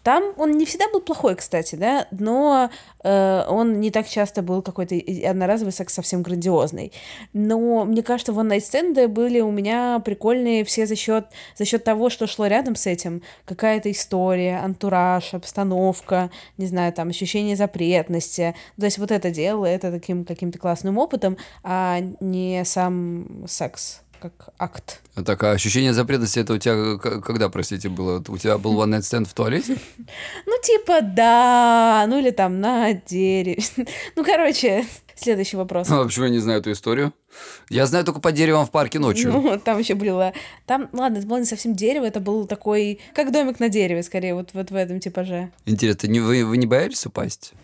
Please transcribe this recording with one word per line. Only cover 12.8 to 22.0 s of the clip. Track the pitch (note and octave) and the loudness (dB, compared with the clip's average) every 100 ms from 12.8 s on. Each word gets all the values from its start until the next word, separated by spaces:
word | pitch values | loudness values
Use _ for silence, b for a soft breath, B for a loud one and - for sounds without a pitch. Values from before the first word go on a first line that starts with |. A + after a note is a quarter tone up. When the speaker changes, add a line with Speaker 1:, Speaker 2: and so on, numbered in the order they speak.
| G3 | -2
Speaker 1:
этим. | F3 F3+ E3+ B B - | -2 -4 -8 B B -14
Какая-то | F3 A3 A3 G#3 | -2 0 0 0
история, | G3 - F#3+ F#3 F#3 F3+ F3+ | -4 -2 0 2 2 0 -2
антураж, | F#3+ F#3+ G3+ F#3 F3+ F3+ - | -4 -4 0 2 2 2 -2
обстановка, | F3+ - - G3 F#3 F#3+ F#3 - F#3 F3+ B B - | -8 -6 -2 0 2 2 0 0 0 -2 B B -8
не | F#3+ | -4
знаю, | F3+ F3 | 0 -2
там, | F3 E3 | -2 -4
ощущение | E3+ F#3 G#3 G#3 G3+ | -4 -4 -2 -2 0
запретности. | G3+ F#3 E3+ F3+ D#3+ E3+ - - E3+ E3+ B - | -2 0 2 2 2 -2 -2 -2 -2 -4 B -4
То | G#3 | -2
есть | G3 | 0
вот | G3+ | 0
это | G#3+ F3 | 0 0
делало | D#3+ E3+ G#3+ F#3 | -2 0 0 0
это | F3+ F#3 | 0 -2
таким | E3+ E3+ F3+ F3 | -6 -6 -6 -6
каким-то | E3+ F3 E3+ | -6 -6 -4
классным | F3+ E3+ F#3+ G3+ | -4 -2 -2 0
опытом, | D#4+ C4 G3 F#3 B B | 0 0 -2 -4 B B
а | F#3 F#3 F#3 F3+ | -6 -2 0 -2